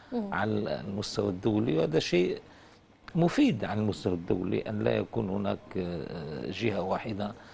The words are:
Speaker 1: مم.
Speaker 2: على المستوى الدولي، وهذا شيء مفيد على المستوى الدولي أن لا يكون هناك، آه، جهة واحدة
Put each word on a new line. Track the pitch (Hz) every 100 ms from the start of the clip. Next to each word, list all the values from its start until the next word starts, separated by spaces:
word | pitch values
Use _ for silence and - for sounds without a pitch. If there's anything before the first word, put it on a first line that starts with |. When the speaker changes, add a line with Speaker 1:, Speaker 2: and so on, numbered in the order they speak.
| -
Speaker 1:
مم. | 240 202
Speaker 2:
على | 85 107 107 135 -
المستوى | 101 101 - - 104
الدولي، | 92 110 107 120 160
وهذا | 165 156
شيء | - 175 185 - - - - - - - - 165
مفيد | 170 - 277 120 95
على | 104
المستوى | 107 92 101
الدولي | 87 87 92 90 107 -
أن | 107
لا | 117 110
يكون | 98 120 101
هناك، | 101 101 98 - 95
آه، | 87 87 - - 73 - 58
جهة | 95 113 98
واحدة | 92 92 113 101 104 - -